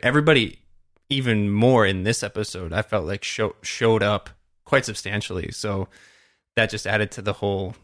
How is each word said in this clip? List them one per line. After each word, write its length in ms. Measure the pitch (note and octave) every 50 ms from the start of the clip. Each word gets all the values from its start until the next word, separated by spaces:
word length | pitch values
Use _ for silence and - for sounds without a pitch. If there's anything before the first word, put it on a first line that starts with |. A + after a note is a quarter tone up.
| -
Everybody, 560 | B2 C3+ D3+ D3 E3 D#3 C3 A2+ E2+ - - _ _ _ _ _ _ _ _ _ _
even 400 | C#3 C3+ B2+ B2 A2 G#2 G#2 G2+
more 380 | G2+ G#2 A2+ B2+ C3 A#2 G#2+
in 160 | F#2+ F#2+ F#2 F2+
this 180 | G#2+ A2+ -
episode, 500 | - G2+ - G#2+ G#2+ - - F#2 F2+ E2
I 120 | E2+ G2+ -
felt 220 | - F#2 E2+ D#2
like 160 | - G2+ F#2+ -
show-, 320 | - - - A2 G2+ - - -
showed 400 | - - - A#2+ A2+ A2 A2 G2+
up 260 | G#2 G#2 G2 - - - _ _ _ _ _ _
quite 220 | - - C3+ A#2+
substantially. 680 | - G#2 - - F#2+ G#2 G#2 - - F#2+ F#2 F2 -
So 360 | - - - G#2+ G2 G2 F#2 - _ - - _ _ _ _ _ _ _ _ _ _
that 140 | A#2 A2 G#2
just 160 | - G#2 -
added 240 | G2 G#2+ G#2 G#2 G2
to 120 | - - G2
the 100 | G#2 G2
whole, 400 | - G#2 G2+ G2 F#2+ G2 F#2 A#2 -